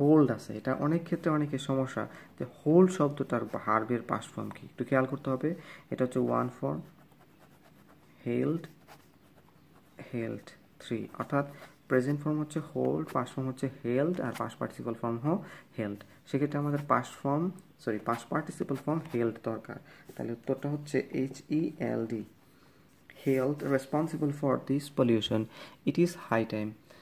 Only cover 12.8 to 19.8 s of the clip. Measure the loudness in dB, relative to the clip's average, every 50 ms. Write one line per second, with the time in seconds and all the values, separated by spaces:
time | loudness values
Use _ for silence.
12.8 | 0 0 0 0 -2 -2 -2 -2 -2 -2 -4 -4 -4 -4 -4 -4 -4 -6 -6 -6
13.8 | -4 -2 0 2 2 0 0 -2 -4 -4 -4 -4 -6 -6 -4 -6 -6 -6 -6 -6
14.8 | -6 -6 -4 -2 -2 -2 -2 0 0 0 0 0 -2 -8 -14 -18 -20 -12 -6 -6
15.8 | -4 -4 -6 -8 -12 -18 -20 -20 -6 -4 0 0 0 0 0 -2 0 0 0 -2
16.8 | 2 2 2 2 2 -2 -8 -4 -2 0 2 2 0 -2 -4 -6 -14 -20 -20 -6
17.8 | -4 -4 -4 -2 -2 -2 -2 -2 -4 -4 -4 -4 -4 -6 -6 -6 -4 -4 -4 -4
18.8 | -2 -2 -2 -2 -4 -4 -2 0 0 0 -2 -4 -6 -6 -6 -6 -10 -12 -14 -14